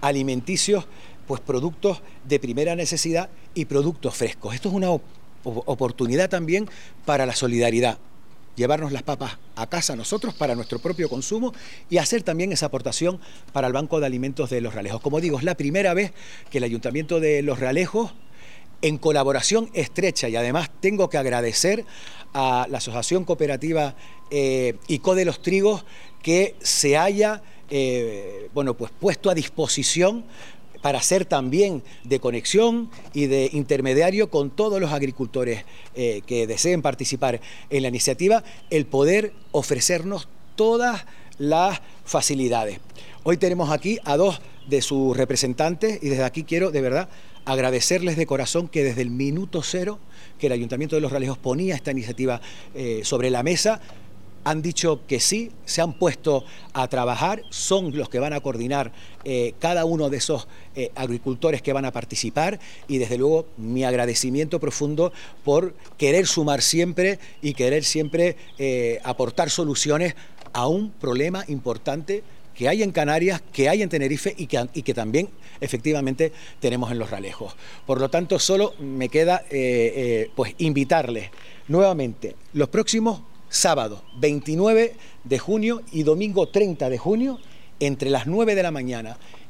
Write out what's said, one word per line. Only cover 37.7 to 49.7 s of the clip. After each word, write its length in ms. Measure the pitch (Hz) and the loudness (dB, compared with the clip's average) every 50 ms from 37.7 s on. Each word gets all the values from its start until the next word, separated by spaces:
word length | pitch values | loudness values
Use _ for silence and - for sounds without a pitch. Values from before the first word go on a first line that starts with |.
en 120 | 143 139 | 0 0
la 60 | 131 127 | 0 0
iniciativa, 560 | 123 117 - 139 131 - 175 196 226 220 - - - - - - | 0 0 0 0 2 2 4 4 4 4 2 -2 -12 -16 -4 0
el 160 | 165 156 131 | 0 0 2
poder 480 | - - 135 139 160 190 214 214 208 - - - - | 2 2 4 4 6 4 4 2 -2 -6 -12 -6 -2
ofrecernos 760 | - 147 127 - 147 123 - 175 180 165 165 196 202 165 - - - - - - - | -2 -2 0 0 0 2 2 2 0 0 -2 -4 -6 -6 -8 -10 -14 -14 -14 -6 0
todas 500 | - 214 226 233 233 247 247 220 185 - - - - - - - - | 2 4 4 4 4 2 2 0 -2 -6 -10 -14 -14 -14 -12 -8 -2
las 420 | 143 147 156 165 180 202 170 - - - - - - | 0 2 4 4 4 4 2 -2 -6 -12 -14 -12 -4
facilidades. 760 | - - 143 - - 143 135 127 120 120 117 110 104 95 - - - - - - - - - | -2 0 2 2 2 2 2 2 2 2 2 0 -2 -4 -8 -10 -12 -14 -14 -14 -14 -14 -2
Hoy 160 | - 156 175 - | 2 2 4 4
tenemos 320 | 190 180 180 180 160 147 | 4 4 4 2 2 2
aquí 280 | 156 147 - 196 226 - - | 0 0 2 0 -2 0 0
a 140 | 151 143 151 | 2 4 4
dos 240 | 190 196 156 127 - - - - - 131 | 4 4 2 0 -6 -14 -14 -14 -2 0
de 140 | 139 135 | 2 2
sus 340 | - - 143 135 135 131 120 | 2 2 2 2 2 4 4
representantes 840 | 131 131 120 131 - - 127 123 - 156 165 175 - 214 220 208 - | 2 2 2 2 2 0 0 2 2 2 0 2 2 0 0 0 -2
y 80 | 156 139 | -2 0
desde 140 | 135 131 131 | 2 2 0
aquí 200 | 123 - 160 151 | 0 -2 -4 -4
quiero, 260 | - 165 170 190 180 | -2 0 0 2 2
de 120 | 151 139 | 2 2
verdad, 260 | 131 123 131 160 185 - - - - - - - - | 2 2 2 0 0 -2 -8 -14 -14 -14 -14 -8 -4
agradecerles 680 | 131 135 131 127 131 131 120 - - 175 185 180 175 156 | 0 2 2 2 2 2 2 2 2 2 2 2 0 0
de 80 | 160 160 | 0 0
corazón 440 | - 139 131 123 - - 170 175 - | 2 0 0 0 0 0 0 -2 0
que 140 | - 160 | 0 0
desde 200 | 139 135 113 127 | 2 2 2 0
el 80 | 123 120 | -2 -2
minuto 520 | 120 127 139 139 147 180 196 - - 165 | -2 -2 0 0 0 -2 -4 -4 -4 -4
cero 360 | - - | -2 -2